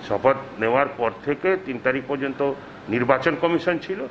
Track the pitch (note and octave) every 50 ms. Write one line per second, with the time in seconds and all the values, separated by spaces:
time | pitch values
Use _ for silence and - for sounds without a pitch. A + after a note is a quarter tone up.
0 | - - G#2+ G2+ G#2+ C3 C3+ C3+ - - - - A2 A2+ A#2 C3 C#3 B2+ - -
1 | A#2+ A2+ A2 - - C#3+ C#3+ C#3 - F#3 F#3+ F#3 F#3 C#3 C3 A#2 G#2 C3 B2+ C#3
2 | C3 - D3 C#3 C3 C#3 C3+ C3+ C#3+ C#3 C#3 - - - - - - - G#2+ A#2+
3 | B2 A#2+ C3+ B2+ B2+ E3+ D#3 C3+ - E3+ E3+ D#3+ - - F3 E3 - - F#3+ G3+
4 | B3+ B3+